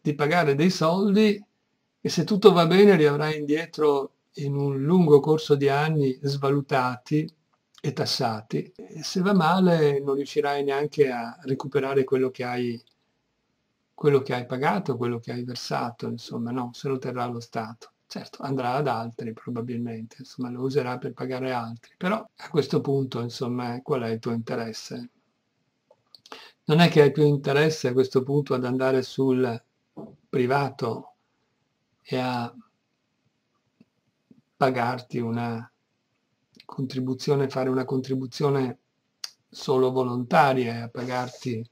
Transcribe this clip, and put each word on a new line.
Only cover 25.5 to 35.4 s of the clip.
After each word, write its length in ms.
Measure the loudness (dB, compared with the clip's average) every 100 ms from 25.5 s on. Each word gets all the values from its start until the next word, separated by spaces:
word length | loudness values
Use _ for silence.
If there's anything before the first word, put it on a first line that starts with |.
| _ _ _ _ _ _ -20 _ -20 -20 _ 2
Non 140 | 6
è 100 | 8
che 120 | 8
hai 100 | 6
più 120 | 6
interesse 640 | 4 4 2 2 2 0 0
a 40 |
questo 300 | 2 2 0
punto 300 | 2 -2 0
ad 100 | -2
andare 380 | -2 0 2 0
sul 640 | -2 -2 0 2 0 -4 _ _ _ -20 -20 -20 _
privato 840 | -2 0 0 -2 -4 -6 -6 -12 _ _ _ _ _ _ _ _ _
e 160 | -8 -4
a 360 | -4 -6 -8 -12 _ _ _ _ _ _ _ _ _ _ _ _ _ _ _ _ _ _ _ _
pagarti 640 | 0 2 -2 -4 -6 -6
una 500 | -4 -4